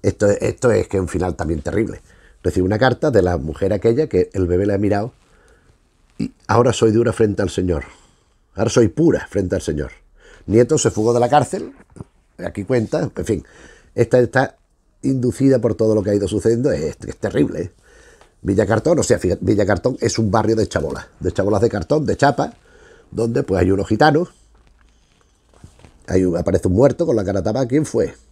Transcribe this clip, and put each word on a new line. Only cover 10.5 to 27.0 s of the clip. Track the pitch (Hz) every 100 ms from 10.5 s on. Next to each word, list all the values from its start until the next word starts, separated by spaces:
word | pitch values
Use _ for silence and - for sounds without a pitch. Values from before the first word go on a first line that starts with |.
| 107 123 156
se | 113
fugó | 104 110
de | 120
la | 120
cárcel, | 147 160 185 - - _ - - _ _ -
aquí | 90 - 95
cuenta, | 127 107 151 110 -
en | 85
fin. | 98 - - - - _ -
Esta | 113 127
está | 120 131 135 _ _ _ _ _
inducida | 135 135 123 - 135 131
por | 113
todo | 101 110 107
lo |
que | 98
ha | 104
ido | 98
sucediendo, | 104 110 117 123
es, | 73 78 - -
es | -
terrible, | 104 139 147 -
¿eh? | 92 _ _ - - _ _ _
Villacartón, | 82 98 98 110 151 165
o |
sea, | - 104
fíjate, | 92 85
Villacartón | - 107 101 101 127 131
es | 113 -
un | 110
barrio | 110 107 110
de | 98
chabolas, | - 76 - - _
de | 92
chabolas | - 98 104
de | 113
cartón, | 104 87 151 131
de | -
chapa, | 143 - - - _ _ - - _
donde, | - 117 131
pues, | 131 92
hay | 90
unos | 98 95
gitanos, | 107 151 147 175 _ _ _ _ _ _ _ _ _ _ _ _ _ - _ - _ -
hay | 92 92
un, | 85
aparece | 85 92 95
un | 92
muerto | 131 120